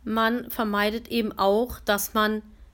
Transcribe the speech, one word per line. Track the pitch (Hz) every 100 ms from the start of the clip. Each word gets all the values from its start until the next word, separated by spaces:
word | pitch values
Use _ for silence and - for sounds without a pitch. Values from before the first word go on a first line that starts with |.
man | 220 220 226 240 240
vermeidet | - 220 202 208 226 -
eben | 233 214 -
auch, | 196 208 240 -
dass | - 202 -
man | 220 214 214 - - -